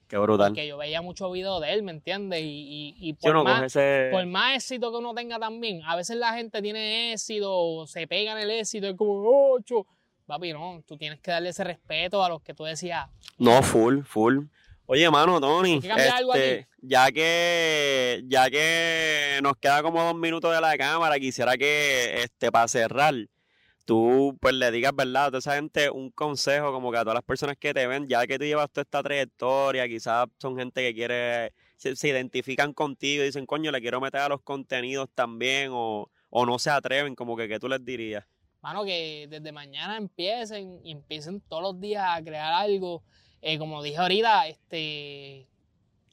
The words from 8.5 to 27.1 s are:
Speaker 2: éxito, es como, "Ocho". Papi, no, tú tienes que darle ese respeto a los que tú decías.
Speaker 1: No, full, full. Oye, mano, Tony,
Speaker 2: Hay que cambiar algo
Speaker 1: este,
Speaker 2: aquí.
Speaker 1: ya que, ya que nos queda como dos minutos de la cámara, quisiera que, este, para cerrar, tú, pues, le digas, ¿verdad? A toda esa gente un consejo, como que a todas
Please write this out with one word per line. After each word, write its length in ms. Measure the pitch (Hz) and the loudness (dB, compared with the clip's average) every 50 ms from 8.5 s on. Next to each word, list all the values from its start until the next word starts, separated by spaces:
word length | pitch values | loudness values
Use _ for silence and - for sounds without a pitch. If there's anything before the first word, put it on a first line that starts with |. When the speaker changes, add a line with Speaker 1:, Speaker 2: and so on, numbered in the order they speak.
Speaker 2:
éxito, 360 | 220 226 214 - - 214 190 | -2 -4 -4 -6 -6 -6 -6
es 80 | 196 190 | -6 -2
como, 260 | 180 214 208 202 196 202 226 269 277 277 277 262 | 0 0 0 0 2 4 6 6 8 8 6 4
"Ocho". 320 | 247 - - 247 220 - - _ _ _ _ _ _ _ | 2 0 -2 -2 -2 -2 -4 _ _ _ _ _ _ _
Papi, 280 | - 147 160 180 170 156 | -10 -10 -8 -6 -8 -8
no, 280 | 147 165 185 180 160 - | -8 -10 -12 -12 -14 -18
tú 100 | - 160 | -20 -14
tienes 220 | 139 156 151 156 - | -12 -12 -12 -12 -10
que 100 | - 180 | -6 -4
darle 180 | 175 165 175 180 | -4 -2 -4 -4
ese 140 | 170 - 190 | -4 -6 -6
respeto 600 | 185 165 - _ - 156 160 170 185 202 202 185 | -6 -8 -10 _ -6 -4 -4 -2 0 0 0 0
a 60 | 175 | 0
los 120 | 165 156 | -2 -6
que 120 | - - 147 | -10 -14 -14
tú 80 | - 156 | -10 -10
decías. 440 | 160 160 151 185 175 170 156 139 - - - - - - | -10 -8 -8 -8 -6 -6 -8 -8 -10 -16 -20 -20 -16 -2
Speaker 1:
No, 240 | - 123 120 120 135 | 4 6 8 8 8
full, 400 | - - - 117 113 120 139 143 | 8 6 4 4 6 6 4 2
full. 440 | 139 - - 107 110 117 135 139 147 147 _ _ _ - - - _ | 0 -2 0 2 4 4 4 2 0 -4 _ _ _ -20 -20 -16 _
Oye, 200 | - 131 147 170 165 | 0 2 4 6 6
mano, 280 | 151 143 156 180 180 160 | 6 6 6 6 4 4
Tony, 340 | 135 139 156 175 190 180 165 | 4 2 4 4 4 4 2
Speaker 2:
Hay 60 | 139 | 2
que 60 | 147 | 0
cambiar 280 | 185 220 170 135 247 247 | 0 2 4 4 4 4
algo 160 | 254 254 254 247 | 2 2 2 2
Speaker 1:
este, 260 | 135 135 131 127 104 | 2 4 2 0 -2
Speaker 2:
aquí. 100 | 131 _ _ _ | -6 _ _ _
Speaker 1:
ya 300 | - 131 131 127 131 139 | -2 2 6 6 6 6
que, 1120 | - 151 160 165 170 170 170 175 170 170 165 160 156 151 143 139 139 131 127 123 120 117 123 | 4 2 2 2 2 2 2 2 2 2 2 2 2 2 2 2 2 2 2 0 -2 -4 -2
ya 220 | 127 131 127 131 131 | 2 4 6 6 6
que 880 | 123 147 156 160 165 165 165 165 165 160 160 156 151 147 147 143 139 139 139 | 4 2 2 4 2 2 2 0 0 0 0 2 2 0 0 0 0 2 2
nos 140 | 139 135 | 2 2
queda 240 | - - 139 143 147 151 | 2 4 4 4 4 4
como 200 | 165 165 165 165 | 2 2 2 2
dos 120 | 170 170 | 2 0
minutos 380 | 165 165 165 165 165 165 170 165 | 0 -2 -2 -2 0 0 2 2
de 80 | 160 | 4
la 160 | 160 156 151 | 4 2 2
cámara, 420 | 139 135 143 160 170 170 156 147 139 | 2 0 0 0 2 2 2 2 2
quisiera 380 | 135 131 120 127 120 120 127 | 0 -2 -2 0 0 2 2
que, 640 | 120 139 147 147 147 147 143 135 127 120 113 - 120 120 | 2 2 2 2 2 2 2 2 2 0 0 -2 -2 -4
este, 280 | 120 - _ 123 117 | -4 -4 _ 0 2
para 160 | 110 117 117 | 4 4 4
cerrar, 460 | 113 - 123 113 110 113 131 147 156 143 117 104 - _ _ _ _ _ _ _ _ _ _ _ | 4 2 2 0 2 2 2 2 2 2 0 -6 -10 _ _ _ _ _ _ _ _ _ _ _
tú, 520 | - 113 110 113 120 127 135 139 139 135 - | 2 4 6 6 6 6 6 4 2 0 0
pues, 120 | - 131 131 | 2 2 2
le 160 | 127 127 120 | 4 2 0
digas, 220 | 113 120 123 139 139 | 2 2 0 0 0
¿verdad? 300 | 139 131 127 127 135 143 | 0 -2 0 0 0 0
A 20 | |
toda 120 | 139 127 131 | 0 0 -4
esa 160 | - 147 143 | -2 -2 -2
gente 340 | 143 151 151 - 156 147 139 | -2 -4 -2 0 0 0 0
un 200 | - 135 131 127 | 0 -4 -10 -12
consejo, 600 | - - 151 151 139 127 - 143 139 147 147 143 | -6 -4 -4 -2 -2 -2 0 2 2 2 0 -2
como 200 | 131 131 127 123 | -2 -2 -2 -2
que 60 | 117 | 0
a 40 | 117 | 0
todas 140 | 110 110 | 0 0